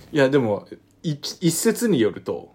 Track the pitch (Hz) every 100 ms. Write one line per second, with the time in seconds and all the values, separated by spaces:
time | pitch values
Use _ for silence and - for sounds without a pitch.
0 | - 151 131 143 113 101 - - _ _
1 | 175 143 - - 175 170 226 220 233 156
2 | 104 82 - 92 -